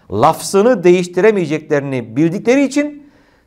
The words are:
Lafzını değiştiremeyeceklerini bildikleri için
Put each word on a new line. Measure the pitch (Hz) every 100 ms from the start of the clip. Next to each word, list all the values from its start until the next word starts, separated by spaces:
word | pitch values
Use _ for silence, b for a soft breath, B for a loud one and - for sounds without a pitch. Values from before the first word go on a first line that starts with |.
| b
Lafzını | 101 139 160 - 196 214 247
değiştiremeyeceklerini | 175 180 180 180 208 208 160 156 156 147 139 131 110 113
bildikleri | 165 175 196 262
için | 277 277 294 294 B B B B